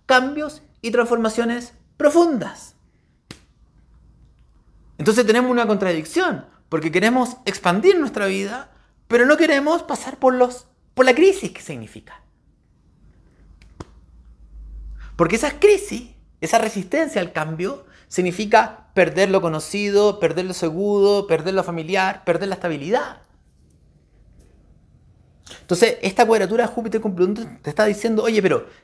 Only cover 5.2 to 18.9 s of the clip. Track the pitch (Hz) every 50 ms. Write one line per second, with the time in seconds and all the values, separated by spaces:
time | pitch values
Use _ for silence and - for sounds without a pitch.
5.2 | 240 202 220 247 247 254 247 240 233 208 214 185 190 185 170 160 156 - - 339
6.2 | 370 339 214 139 - - _ _ _ - - 160 151 160 156 185 196 226 247 262
7.2 | 247 247 - - - 202 190 - - 180 175 208 277 381 403 349 294 226 - 214
8.2 | 202 196 190 196 196 196 226 254 285 _ _ _ _ _ _ _ _ - 233 240
9.2 | 247 269 302 302 339 311 294 277 277 302 330 330 320 - 285 - - 262 - -
10.2 | 269 262 254 254 247 247 247 - - _ _ _ _ _ - - 262 262 247 277
11.2 | 359 392 381 - - 180 - - - - 151 120 113 - - 107 - - - -
12.2 | _ _ _ _ _ _ _ _ _ _ _ _ _ _ _ _ _ _ _ _
13.2 | _ _ _ _ - - - _ - - - - - _ - - _ _ _ -
14.2 | - - - _ - - - - - - - - - - - - - - - -
15.2 | 175 180 214 220 294 285 - - - 415 415 - - - 208 233 - - - _
16.2 | _ _ _ - - 160 - 226 226 220 - 208 170 - - 302 320 294 - 208
17.2 | 180 170 - 165 156 156 160 160 180 202 277 277 - _ _ _ _ _ - -
18.2 | 180 180 165 - - 202 226 220 214 214 - - - _